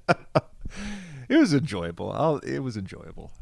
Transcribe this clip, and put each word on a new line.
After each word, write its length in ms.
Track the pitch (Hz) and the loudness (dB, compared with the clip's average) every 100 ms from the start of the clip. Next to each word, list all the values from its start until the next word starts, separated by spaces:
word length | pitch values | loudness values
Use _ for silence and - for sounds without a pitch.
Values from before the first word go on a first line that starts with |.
| - | 0
<laughs> 140 | - - - - - - 202 202 202 180 139 127 | 0 2 -2 -2 -12 -10 -8 -8 -8 -12 -10 4
It 80 | 320 | 6
was 160 | 254 | 6
enjoyable. 580 | 143 147 101 85 85 95 | 4 2 -2 -4 -4 -4
I'll, 240 | 101 156 147 | 0 2 2
it 180 | - 139 | -2 -4
was 180 | 131 107 | -4 -6
enjoyable. 560 | 95 - - 80 80 - | -8 -10 -14 -14 -14 -14